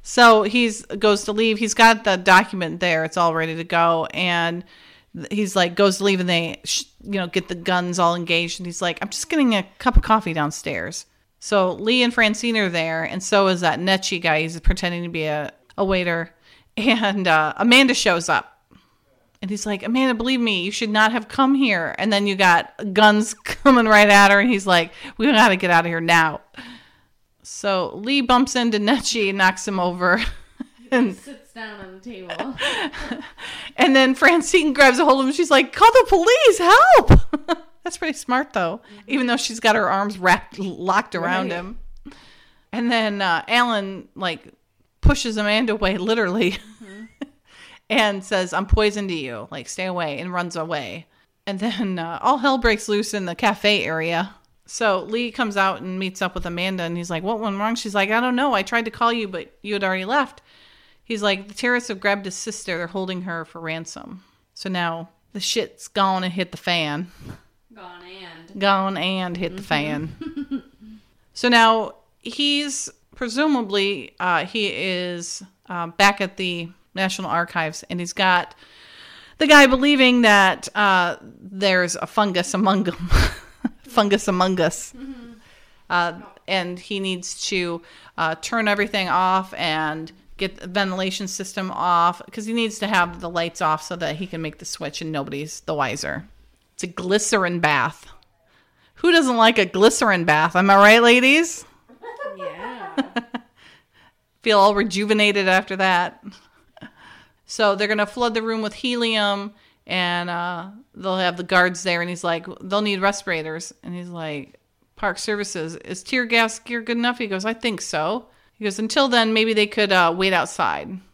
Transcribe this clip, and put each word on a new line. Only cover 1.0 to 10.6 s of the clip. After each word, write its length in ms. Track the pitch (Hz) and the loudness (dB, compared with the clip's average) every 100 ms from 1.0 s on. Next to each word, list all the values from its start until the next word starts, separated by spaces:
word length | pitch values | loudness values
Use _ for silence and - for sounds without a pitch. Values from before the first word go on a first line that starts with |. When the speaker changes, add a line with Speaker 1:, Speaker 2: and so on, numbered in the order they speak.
| 214 202 214 | 2 2 -2
Speaker 1:
to 60 | |
leave. 260 | 208 226 214 | 0 0 0
He's 140 | 226 | -2
got 300 | - 226 220 | 4 4 4
the 140 | 214 185 | 0 0
document 640 | 185 185 220 190 170 170 | 6 6 4 -6 -6 -2
there. 240 | 180 160 | 0 0
It's 140 | 160 - | -2 0
all 160 | 170 160 | 0 0
ready 200 | 160 160 | -4 -6
to 60 | |
go. 440 | 165 170 170 165 - | -2 2 2 2 -2
And 500 | - 180 170 170 175 - - - _ _ 175 | -4 -2 0 -2 -4 -12 -20 -20 _ _ -16
th-, 120 | 151 | -8
he's 240 | 208 202 190 | -4 -2 0
like, 200 | 175 175 | 0 4
goes 220 | 202 185 | 2 4
to 60 | |
leave 160 | 202 185 | 0 0
and 100 | 180 | 0
they, 320 | 170 165 - | 0 -2 -8
sh-, 220 | - - - _ | -6 -6 -8 _
you 160 | - 196 | -8 -6
know, 80 | 175 | -4
get 200 | 185 - | -4 -6
the 80 | 180 | -8
guns 440 | 170 180 180 175 | -2 -2 -2 0
all 160 | 170 175 | 0 0
engaged. 440 | 170 170 170 - | -2 -2 -2 -8
And 60 | 175 | -10
he's 160 | 170 | -6
like, 160 | 175 165 | -6 -6
"I'm 80 | 208 | -10
just 200 | - - | -10 -4
getting 240 | 320 262 208 | 0 2 0
a 120 | 185 _ | -4 _
cup 180 | 254 - | 4 4
of 40 | |
coffee 300 | - 220 202 | 4 0 2
downstairs." 720 | 165 147 - | -2 -4 -4